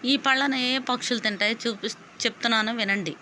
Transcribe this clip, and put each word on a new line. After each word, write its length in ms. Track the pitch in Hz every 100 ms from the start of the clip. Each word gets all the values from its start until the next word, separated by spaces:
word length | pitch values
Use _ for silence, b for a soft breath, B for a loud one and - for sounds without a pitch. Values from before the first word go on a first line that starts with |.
| 247
ఈ 20 | 277 277
పళ్ళను 320 | 262 277 269 247
ఏ 40 | 262 254
పక్షులు 300 | 247 - 240 220
తింటాయో 300 | 196 208 226
చూపి-, 380 | 233 202 226 - - -
చెప్తున్నాను 480 | 233 220 240 220 214 233
వినండి. 340 | 202 196 165 143